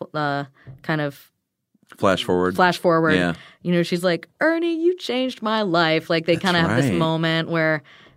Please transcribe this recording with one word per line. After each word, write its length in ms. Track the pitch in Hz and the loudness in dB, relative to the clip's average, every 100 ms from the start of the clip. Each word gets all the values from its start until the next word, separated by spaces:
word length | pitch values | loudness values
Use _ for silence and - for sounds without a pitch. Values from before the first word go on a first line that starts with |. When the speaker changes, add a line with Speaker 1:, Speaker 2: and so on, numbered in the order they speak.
| - | -10
Speaker 1:
uh, 300 | 151 143 143 139 _ - - | -6 -4 -4 -8 _ -20 -14
kind 160 | - 160 | -6 -4
of 280 | 143 - - _ _ _ _ _ _ - | -4 -8 -20 _ _ _ _ _ _ -2
Speaker 2:
Flash 260 | 101 92 | 0 2
forward. 320 | - 90 92 92 | 0 0 0 2
Speaker 1:
Flash 220 | 180 175 | 2 2
forward. 380 | 180 165 160 90 | 0 2 2 2
Speaker 2:
Yeah. 180 | 87 - - _ | 0 -4 -14 _
Speaker 1:
You 100 | 175 | -2
know, 100 | 175 | 0
she's 180 | 170 175 | 0 -2
like, 280 | 180 170 - - | -2 -4 -8 -2
"Ernie, 420 | 311 330 339 320 | 0 0 -2 0
you 140 | 349 359 | 0 -2
changed 440 | - 247 262 - | -4 -4 -4 -4
my 200 | 214 220 | -2 -2
life." 480 | 202 170 160 160 160 | 2 2 2 0 0
Like, 160 | 165 165 | -2 0
they 100 | 170 | 0
Speaker 2:
That's 100 | 185 | 2
Speaker 1:
kinda 160 | 175 | 2
have 160 | 165 117 | 2 2
this 80 | 139 | 2
Speaker 2:
right. 80 | 170 | 2
Speaker 1:
moment 520 | 160 160 165 165 160 | 0 0 0 -2 -2
where 340 | 165 160 156 - - - | 0 0 -2 -6 -20 -20